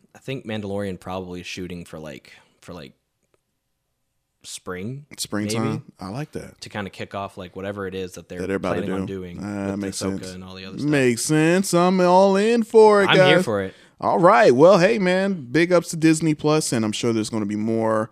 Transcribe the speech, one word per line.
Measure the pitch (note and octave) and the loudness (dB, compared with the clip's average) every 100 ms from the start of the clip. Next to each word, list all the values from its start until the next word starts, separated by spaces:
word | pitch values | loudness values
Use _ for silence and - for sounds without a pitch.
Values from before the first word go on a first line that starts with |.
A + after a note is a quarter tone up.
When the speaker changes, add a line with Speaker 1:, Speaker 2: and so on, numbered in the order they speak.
| _ | _
Speaker 1:
I | - | -20
think | - C3+ | -14 -12
Mandalorian | A2 G#2+ G2+ G2+ G2+ F2 | -10 -10 -8 -8 -8 -10
probably | F#2 F#2 F2+ F2+ | -10 -10 -10 -14
is | - | -12
shooting | - F2+ F2 | -12 -12 -12
for, | E2+ E2 | -16 -16
like, | D2+ C2 - _ _ _ | -16 -18 -20 _ _ _
for, | - | -20
like, | F2 C#2 _ _ _ _ _ _ _ _ _ _ _ _ _ _ _ | -18 -20 _ _ _ _ _ _ _ _ _ _ _ _ _ _ _
spring, | - - G2 F2+ G#2+ C#3 D3 - | -18 -16 -12 -10 -10 -12 -16 -14
Speaker 2:
Springtime. | - G#2 G#2 A2+ A#2+ | -8 -6 -4 -4 -4
Speaker 1:
maybe, | - - - | -6 -10 -16
Speaker 2:
I | F#2+ | -12
like | B2 D3+ | -12 -10
that. | - G2 - | -12 -14 -18
Speaker 1:
to | G#2+ | -14
kinda | G#2+ F#2+ | -10 -10
kick | - G2 | -12 -12
off, | G2 G2 - | -10 -10 -12
like, | F2+ F#2+ | -16 -12
whatever | G2 G2+ F#2+ | -10 -8 -8
it | |
is | F#2+ F2+ | -8 -10
that | F2 - | -14 -14
they're | F2+ | -8
Speaker 2:
That | F#2 | -4
they're | F#2+ | -4
about | F#2 | -2
to | F2+ | -4
Speaker 1:
planning | G2+ F#2+ | -4 -6
on | F#2+ | -6
Speaker 2:
do. | F#2+ | -8
Speaker 1:
doing | F2+ F2 | -12 -12
Speaker 2:
Ah, | G2+ G2+ G2 | -10 -6 -6
Speaker 1:
with | G2+ | -6
Speaker 2:
makes | G2 - | -8 -6
Speaker 1:
Ahsoka | F#2+ F#2+ | -6 -6
Speaker 2:
sense. | F#2 | -10
Speaker 1:
and | F#2 | -14
all | F#2 | -16
the | F#2 | -16
other | F#2+ F#2+ | -14 -6
stuff. | C#3+ | 0
Speaker 2:
Makes | C#3+ B2 A#2 | 2 2 0
sense. | - D#3 D#3+ F#3 F#3+ | 0 2 4 2 2
I'm | F3 F3+ F#3+ | 2 2 4
all | F3 F#3 G3 G3 | 4 6 4 2
in | A3 A#3 | 2 0
for | A3 A3 G#3+ G#3 | 4 6 8 6
it, | F#3+ | 6
Speaker 1:
I'm | F#3 | 6
here | F#3 E3 | 6 4
Speaker 2:
guys. | |
Speaker 1:
for | D#3 G2+ | 2 -2
it. | F#2+ - _ - | -4 -10 _ -6
Speaker 2:
All | G#2 G3 | -2 4
right. | F3 A#3 G#3+ | 6 6 6
Well, | B2 E3+ F#3+ | 8 8 8
hey, | F#3+ A3 | 4 2
man, | F3+ F#3 G3 F3+ A#2+ | 0 0 -2 -4 -2
big | D#3 F3 | 0 2
ups | E3+ - | 2 0
to | E3 | 0
Disney | D#3+ D#3 D#3+ | 2 2 0
Plus, | D3 D3+ D#3 - | 0 0 0 0
and | A#2+ | -2
I'm | G#2+ | -2
sure | - A#2+ | -2 -2
there's | A2+ G#2+ | -2 -2
gonna | A2+ G#2 | -4 -4
be | G#2 | -4
more | A2 A2+ A2 A2 A2 | -2 -2 0 -2 -4